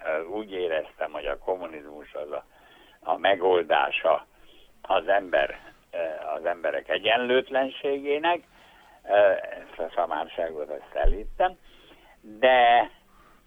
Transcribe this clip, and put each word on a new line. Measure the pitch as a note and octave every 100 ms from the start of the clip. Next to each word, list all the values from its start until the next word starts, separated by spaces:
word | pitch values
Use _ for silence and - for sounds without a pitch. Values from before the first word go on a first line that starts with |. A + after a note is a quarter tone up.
ö, | D2+ D#2
úgy | E2 G#2 G#2+
éreztem, | F#2+ F2 D#2+ D2+ - D#2
hogy | D2+ D2
a | C#2+
kommunizmus | - F#2 E2+ D#2 D2 D2 C#2+
az | C#2+ D2
a, | C#2+ - _ - - _ _
a | - F2
megoldása | F#2 G2 F#2 F2+ D#2 D#2 C#2 - E2 D2 - _ - - - _
az | - F#2+ E2
ember, | G2 F#2 D2+ C#2 - - - _
ö, | F2+ E2 D2+ D2+ D2+
az |
emberek | E2 F2 D#2+ C#2+ C#2
egyenlőtlenségének, | F2+ G#2 A#2 B2 B2+ B2+ C3 C3+ - C#3+ C#3 C#3+ D3 E3 F3 - _ - - - - -
ö, | G2+ G2+ F2+ - -
ezt | - -
a | E2
szamárságot, | - E2+ D#2 E2 - E2 D#2 D2
ezt | D2 - C#2
elhittem, | D2 F#2+ G#2+ - F#3 F#3 - - - - _ _
de | A2 G#2+ B2+ B2+ A#2+ A#2+ G#2+ - _ _ _ _